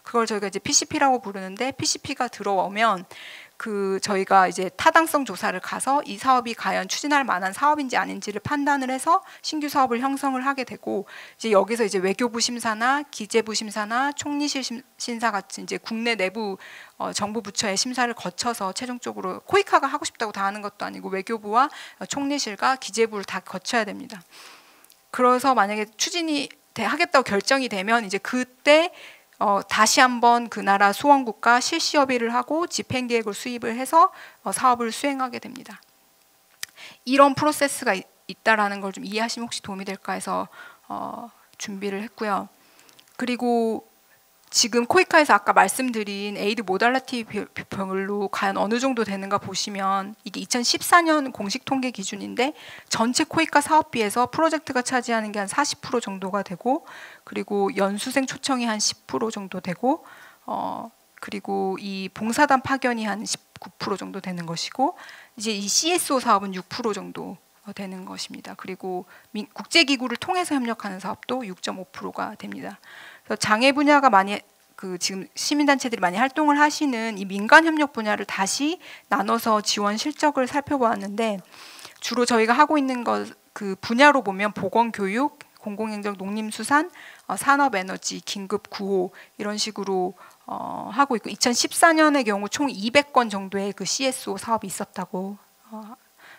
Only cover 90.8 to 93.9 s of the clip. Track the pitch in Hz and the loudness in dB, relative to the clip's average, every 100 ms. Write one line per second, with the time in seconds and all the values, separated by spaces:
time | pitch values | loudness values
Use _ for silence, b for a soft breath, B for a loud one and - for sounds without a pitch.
90.8 | - 214 277 226 - 202 247 240 311 - | -6 0 0 0 -4 0 0 2 0 4
91.8 | 339 320 311 285 220 202 202 - 285 190 | 4 6 4 4 2 0 -2 -2 -2 -2
92.8 | 226 285 285 254 226 196 190 196 196 - | 2 2 4 2 2 -4 -6 -4 -4 -6
93.8 | 180 | -6